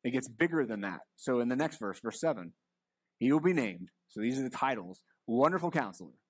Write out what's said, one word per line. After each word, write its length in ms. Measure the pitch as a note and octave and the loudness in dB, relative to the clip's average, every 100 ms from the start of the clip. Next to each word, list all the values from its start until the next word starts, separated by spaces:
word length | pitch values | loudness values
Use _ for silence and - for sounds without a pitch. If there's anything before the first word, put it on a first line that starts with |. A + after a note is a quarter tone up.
It 80 | A#2+ | 0
gets 180 | B2+ B2+ | -2 -4
bigger 380 | A2 E3+ D#3+ A#2+ | 0 2 2 0
than 140 | G#2+ | -2
that. 200 | G2 F2+ - _ | -4 -6 -14 _
So 240 | - B2 | 0 2
in 100 | A#2+ | 2
the 60 | B2+ | 0
next 240 | D#3 - | -2 -2
verse, 200 | G#2 F#2 | -8 -6
verse 200 | A2+ - | -8 -2
seven, 340 | D#3+ A#2 F2 _ _ _ _ _ _ _ | -2 -2 -8 _ _ _ _ _ _ _
"He 120 | A#2+ | 2
will 80 | D#3 | 4
be 140 | E3+ | 4
named," 360 | E3+ A2+ F2 F2+ _ _ | 2 0 -4 -14 _ _
so 140 | G#2+ | -4
these 180 | A2+ C3 | -2 -2
are 40 | |
the 80 | B2+ | -4
titles, 520 | - C3+ A#2 F2+ F#2 _ _ - | -2 -2 -2 -6 -16 _ _ -2
"Wonderful 460 | A#2 D3 F3+ E3+ | 4 4 4 0
Counselor" 420 | D#3 A2 - F2 - | 0 -2 -8 -16 -18